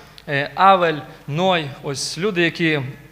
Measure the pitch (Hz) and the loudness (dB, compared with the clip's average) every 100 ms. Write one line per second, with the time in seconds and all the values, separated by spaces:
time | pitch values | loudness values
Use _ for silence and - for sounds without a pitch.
0 | - - - 139 143 - 190 190 170 151 | -20 -18 -6 -4 -4 4 6 6 4 -2
1 | 131 - - 147 190 175 143 120 143 135 | -8 -16 -8 -2 0 0 -2 -8 -8 -8
2 | - 151 196 175 170 156 165 151 131 - | -8 -4 -4 0 0 2 0 0 -4 -12
3 | - | -20